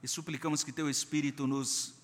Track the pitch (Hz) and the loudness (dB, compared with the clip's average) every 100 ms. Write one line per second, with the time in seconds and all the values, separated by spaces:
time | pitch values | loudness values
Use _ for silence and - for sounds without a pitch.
0 | 131 - 160 156 165 151 - 131 156 135 | -4 -6 -4 -2 0 0 0 0 0 0
1 | - 151 147 135 135 139 131 - - - | 2 2 2 2 0 2 0 0 -2 -8